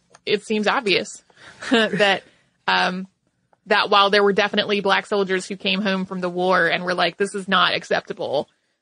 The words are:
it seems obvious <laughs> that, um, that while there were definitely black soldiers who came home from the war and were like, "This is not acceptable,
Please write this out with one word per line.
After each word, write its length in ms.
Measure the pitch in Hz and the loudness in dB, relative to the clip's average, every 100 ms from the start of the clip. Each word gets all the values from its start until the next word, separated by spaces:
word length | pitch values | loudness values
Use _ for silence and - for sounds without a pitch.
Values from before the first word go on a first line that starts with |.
| _ - | _ -12
it 220 | - 202 - | -4 -2 -2
seems 200 | 214 202 | -2 0
obvious 560 | 226 214 170 208 - _ _ - | 0 0 0 -2 -12 _ _ -20
<laughs> 240 | - - | -12 0
that, 520 | 240 214 190 202 185 - _ _ _ - | 2 2 2 2 0 -4 _ _ _ -2
um, 400 | 185 185 185 190 _ _ _ _ _ - | 0 0 -4 -10 _ _ _ _ _ 0
that 240 | 208 - | 0 2
while 180 | 202 196 | 4 4
there 160 | 208 | 4
were 80 | 202 | 4
definitely 480 | 196 202 208 151 202 | 2 0 0 -2 0
black 240 | 196 190 | 0 0
soldiers 420 | 185 208 185 185 - | 0 -2 0 -2 -4
who 100 | 190 | -6
came 260 | 196 190 | -4 -2
home 240 | 214 190 185 | -2 -2 -4
from 140 | 190 | -6
the 100 | 180 | -4
war 360 | 175 185 180 170 | -2 2 2 2
and 180 | 170 | 0
were 100 | 180 | -2
like, 240 | 180 175 - | -2 -2 -2
"This 160 | 196 | -4
is 120 | 208 190 | -4 -2
not 280 | 185 175 | 2 2
acceptable, 720 | 139 - 170 - 180 120 135 - _ _ _ | 0 -2 -4 -4 -8 -4 -4 -4 _ _ _